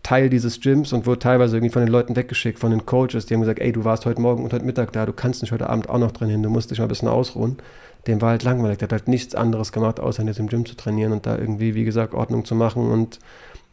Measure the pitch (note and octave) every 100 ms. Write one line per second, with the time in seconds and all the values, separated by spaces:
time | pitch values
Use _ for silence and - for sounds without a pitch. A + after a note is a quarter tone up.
0 | - C3 C3+ B2 A#2+ - C#3 C#3 C#3+ B2
1 | A2+ A#2+ A#2+ B2+ A#2+ A2+ A#2 B2 A#2 A#2+
2 | A#2 B2 B2 A#2+ A#2+ G#2+ A#2 A2+ - B2+
3 | B2+ A#2 G2+ A2+ A2 A2 B2 A#2 A2 A2+
4 | A#2+ A#2 A#2+ A#2+ B2 A#2+ B2+ B2 A2+ A2
5 | A2 - B2 B2+ G#2+ A2+ - A2+ A2 B2
6 | A#2 A#2 A2 G#2+ G#2+ A2+ - A2+ A2 G#2+
7 | A#2 A#2 B2+ - A2+ C3+ - - - -
8 | - G#2+ A#2 A2+ B2 B2+ A2 G2+ G2+ A2
9 | A#2+ B2 - G2+ A#2 A2 A2 A2 A2+ A2+
10 | - A2 A2 G#2 G#2+ A#2+ A#2 - A2+ G#2+
11 | A2 G#2+ A2+ A2+ A2+ G#2 A2+ A2 A2 A2
12 | A2+ - A2+ A#2 A2 A2+ A2+ A#2 A#2 A2+
13 | A2+ - - - - - -